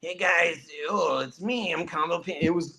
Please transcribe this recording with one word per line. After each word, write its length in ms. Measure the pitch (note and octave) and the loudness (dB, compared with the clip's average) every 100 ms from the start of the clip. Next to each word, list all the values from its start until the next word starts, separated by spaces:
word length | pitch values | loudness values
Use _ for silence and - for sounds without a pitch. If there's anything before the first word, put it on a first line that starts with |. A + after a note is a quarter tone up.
Hey 140 | E3 F3+ | -8 -2
guys, 500 | F#3 F3 E3+ D#3 C#3+ D3 D3+ | 2 4 4 0 -10 -8 -2
oh, 300 | G3+ D#3+ C3+ C3+ | 0 2 0 -2
it's 140 | B2 | -6
me, 320 | G3 B3 G3 | -4 -2 -2
I'm 120 | E3 E3+ | -4 -4
Combo 360 | D#3+ D#3 E3+ | -2 0 -2
Panda. 240 | F3 D#3+ D#3+ | -4 0 2
It 100 | F3 | 2
was 220 | E3 | -2